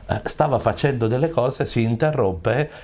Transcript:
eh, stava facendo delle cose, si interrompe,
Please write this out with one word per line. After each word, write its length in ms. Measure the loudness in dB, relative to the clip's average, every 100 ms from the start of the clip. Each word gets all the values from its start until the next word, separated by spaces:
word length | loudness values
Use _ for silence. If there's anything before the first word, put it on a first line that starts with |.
| -4
eh, 120 | -4
stava 340 | -4 0 2 2
facendo 480 | 0 0 0 2 0
delle 240 | 2 0
cose, 340 | 2 0 -2 -2
si 160 | 0
interrompe, 880 | 0 2 0 2 0 0 0 0 -2 -6